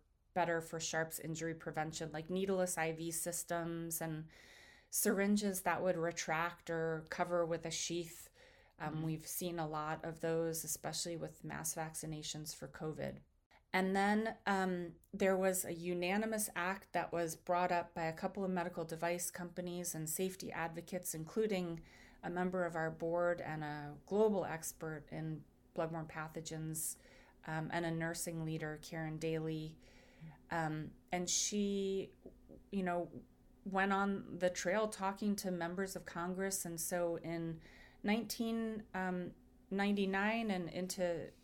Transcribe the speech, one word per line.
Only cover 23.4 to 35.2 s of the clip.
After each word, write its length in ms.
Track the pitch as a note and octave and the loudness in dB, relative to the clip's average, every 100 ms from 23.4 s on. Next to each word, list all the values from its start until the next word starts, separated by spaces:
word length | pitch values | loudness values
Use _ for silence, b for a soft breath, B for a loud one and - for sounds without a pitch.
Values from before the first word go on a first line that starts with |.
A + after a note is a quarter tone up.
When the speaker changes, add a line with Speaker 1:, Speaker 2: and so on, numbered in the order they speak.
Speaker 1:
and 220 | - D#3 | -2 -4
a 300 | D3+ D3 D3 D3 - | -4 -4 -6 -10 0
global 380 | G3 A3 G3+ | 6 6 6
expert 600 | D#3 D#3+ D#3+ - D#3+ D#3 - | 0 -2 -6 -6 -6 -6 -8
in 280 | D#3 D#3 D#3 - _ - - | -6 -4 -6 -10 _ -8 -2
bloodborne 340 | D#3+ E3 D#3 | -2 -2 -6
pathogens, 840 | D#3+ D#3 D#3+ D#3+ D#3+ D#3+ D#3 - - B B B B - | -6 -6 -6 -8 -6 -4 -4 -4 -6 B B B B -4
um, 240 | D#3+ D#3+ | -2 -2
and 140 | E3+ E3+ | 0 0
a 40 | |
nursing 520 | E3 E3 E3+ - E3 | 0 0 -2 -4 -2
leader, 360 | D#3+ D#3+ D#3 D3+ | -2 -2 -2 -6
Karen 360 | - E3 D#3+ D#3 | -8 -6 -4 -2
Daly. 580 | D#3+ D#3+ D#3+ D#3+ D#3 D#3 B B B B D#3+ B - | 0 0 0 -2 -4 -10 B B B B -18 B -4
Um, 400 | E3+ D#3 D#3 D3 - - | 0 0 0 -4 -10 -4
and 180 | F3+ F3 | -2 2
she, 800 | - - G#3 G3+ G3+ G3 G3 - - - - - - - | 2 2 2 2 2 2 0 -2 -8 -20 -20 -20 -20 -6
you 100 | G3 | -2
know, 260 | F3+ F3 E3+ - - - - - | 2 2 0 -6 -14 -20 -20 -14
went 280 | G3 F#3+ G3 | -2 2 4
on 320 | G3 G3+ G3 - F3 | 6 4 2 -4 2
the 120 | F3+ | 2
trail 380 | F3+ F3+ G3+ G#3+ | 2 2 2 2
talking 480 | G#3+ F#3+ G3+ | 0 -2 0